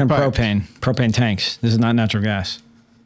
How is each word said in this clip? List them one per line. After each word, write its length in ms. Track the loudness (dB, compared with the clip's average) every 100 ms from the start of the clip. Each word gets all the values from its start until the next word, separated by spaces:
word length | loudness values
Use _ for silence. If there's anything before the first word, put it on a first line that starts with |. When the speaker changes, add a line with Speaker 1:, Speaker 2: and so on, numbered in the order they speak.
| 2
Speaker 1:
talking 20 |
Speaker 2:
piped. 280 | 2 0 0
Speaker 1:
propane, 240 | 0 0 -4 -4
propane 320 | -2 0 0
tanks. 440 | 2 0 0 -4 -4
This 140 | 0
is 80 | 2
not 160 | 2 2
natural 260 | 0 0
gas. 360 | -2 -2 -6 -10 -16 -20 _ _